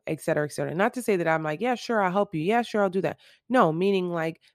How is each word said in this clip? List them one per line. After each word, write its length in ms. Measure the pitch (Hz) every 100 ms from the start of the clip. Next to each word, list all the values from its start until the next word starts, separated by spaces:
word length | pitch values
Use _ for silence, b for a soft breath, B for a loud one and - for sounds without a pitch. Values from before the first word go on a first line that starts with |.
| -
et 140 | 156
cetera, 240 | - 151
et 80 | 147
cetera. 220 | - 143
Not 200 | 156 220
to 80 | 247
say 140 | 226 190
that 120 | 165
I'm 140 | 160
like, 180 | 156 156
"Yeah, 140 | 240
sure, 280 | 233 - 226
I'll 80 | 185
help 220 | 190 202
you. 60 | 156
Yeah, 220 | 160 233
sure, 200 | 233 214
I'll 80 | 196
do 120 | 185
that." 160 | - - b b _
No, 240 | 254 175
meaning, 380 | 156 196 196 180
like, 300 | 170 165 165 b